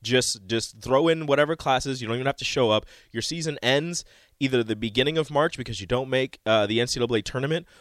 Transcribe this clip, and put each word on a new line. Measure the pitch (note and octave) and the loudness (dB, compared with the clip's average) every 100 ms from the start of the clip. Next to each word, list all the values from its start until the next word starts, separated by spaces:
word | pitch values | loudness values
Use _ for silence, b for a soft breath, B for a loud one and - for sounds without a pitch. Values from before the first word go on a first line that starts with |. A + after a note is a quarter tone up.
Just, | A2 B2+ A#2+ A2 F#2+ | 0 2 2 -4 -4
just | A2+ - A2 | -4 -4 -10
throw | A#2 C3+ E3 | 0 2 4
in | E3 D#3 | 2 2
whatever | C#3 D3 D#3+ | 2 2 0
classes. | D3+ C3 C3+ C3 | 0 0 0 -6
You | A2+ | -4
don't | A#2+ | -2
even | C3+ | -2
have | C#3 | -2
to | |
show | C3 - A#2+ | -4 2 4
up. | G#2+ - b b | 4 0 b b
Your | A2+ | -6
season | - E3 D#3+ C#3+ | -6 -4 -4 -2
ends | A#2+ C#3 E3 F3 - b b _ | 2 2 0 -6 -10 b b _
either | C3+ C3 | 0 2
the | A2 G#2+ | 2 -2
beginning | A2+ G#2+ C3 D#3+ | -2 0 0 0
of | D#3 | 0
March | D3 D#3 - | 0 0 -2
because | B2 G#2+ | -8 -10
you | F#2+ | -4
don't | B2 C3 | -4 0
make, | C3 C3+ - | -2 -2 -4
uh, | - A2 G#2 | 2 2 4
the | A2+ | 2
N | B2 | 0
C | - | 0
double | A#2+ A#2+ | 0 0
A | |
tournament | G#2 C3 C3+ D#3+ F3 b | -2 -4 -4 -4 -6 b